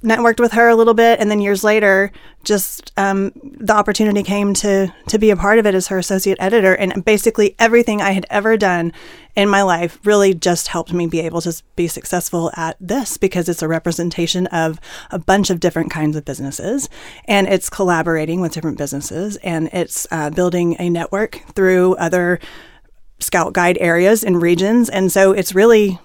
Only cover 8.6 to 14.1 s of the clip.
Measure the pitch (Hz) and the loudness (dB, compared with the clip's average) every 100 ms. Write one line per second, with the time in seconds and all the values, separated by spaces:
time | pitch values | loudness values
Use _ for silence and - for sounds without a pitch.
8.6 | 202 175 170 - - - - - 202 196 | 2 0 -2 -6 -20 -20 -8 0 2 2
9.6 | 196 170 175 - 208 208 196 175 180 170 | 2 0 -2 -4 2 4 4 2 0 -2
10.6 | - 170 165 175 170 160 160 170 170 165 | -4 -8 -4 -4 -2 -4 -4 -6 -6 -10
11.6 | _ - 170 - - 180 - 170 165 - | _ -6 -6 -6 -6 -6 -4 -4 -4 -6
12.6 | 165 - 180 247 233 - 190 185 170 170 | -8 -8 -6 -6 -4 -4 -4 -2 -4 -4
13.6 | 160 165 - 165 175 | -4 -4 -4 -4 -6